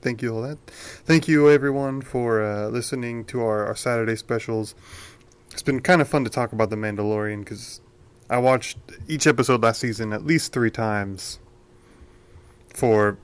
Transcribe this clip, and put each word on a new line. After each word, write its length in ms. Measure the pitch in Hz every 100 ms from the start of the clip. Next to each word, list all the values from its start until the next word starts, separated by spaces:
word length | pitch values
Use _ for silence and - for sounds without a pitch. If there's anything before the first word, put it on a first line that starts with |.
Thank 200 | 135 113
you 120 | 120 113
all 60 |
that. 160 | 127 151 - - - - -
Thank 220 | 160 160
you 220 | 156 147
everyone 520 | 147 139 139 139 135
for, 400 | 131 127 120 113
uh, 240 | 107 104 107
listening 560 | 120 117 131 120 117 110
to 160 | 123
our, 240 | 113 107 104
our 100 | 107
Saturday 400 | 123 117 113 110
specials. 580 | - 117 - 113 107 - - - - - _ _ _
It's 100 | -
been 200 | - 135
kinda 240 | 131 180 143
fun 180 | 151
to 60 | 120
talk 220 | - 120
about 180 | 110 107
The 60 | 107
Mandalorian 680 | 107 104 104 107 107 104 101
'cause 360 | 104 - - _ _ - _ _
I 80 | 113
watched 400 | 127 127 - - - - -
each 180 | 156 156
episode 380 | 131 127 123
last 160 | 113 110
season 340 | 123 107 110
at 100 | 107 123
least 280 | 165 -
three 160 | 127 117
times 680 | - 110 104 98 95 - - - _ _ _ _ _ - _ _ - - _ _
for 440 | - 123 110 104 98